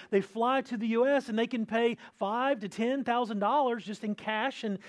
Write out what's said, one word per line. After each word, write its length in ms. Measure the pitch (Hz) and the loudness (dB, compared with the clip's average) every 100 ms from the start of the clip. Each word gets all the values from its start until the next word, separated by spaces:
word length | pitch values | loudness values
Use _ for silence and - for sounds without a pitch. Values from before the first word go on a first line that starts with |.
| - | 0
they 100 | 196 | 0
fly 420 | 196 226 233 269 | 0 0 2 2
to 140 | 262 226 | 0 -2
the 120 | 220 | 0
U 180 | 226 262 | 4 4
S 220 | 277 262 | 4 2
and 100 | 214 | -2
they 80 | 233 | 0
can 180 | 240 | -2
pay 320 | 214 226 233 226 - - | -2 2 2 0 -10 -4
five 400 | 196 233 269 240 | -2 0 0 0
to 100 | 196 | -4
ten 360 | - 233 277 | -2 -2 0
thousand 340 | 240 240 226 208 | 0 0 0 0
dollars 460 | 208 294 254 233 | 2 2 2 0
just 180 | 185 208 | -6 -6
in 140 | 214 208 | -6 -4
cash, 480 | 214 214 262 - | -4 -2 -2 -2
and 160 | 220 196 | -4 -6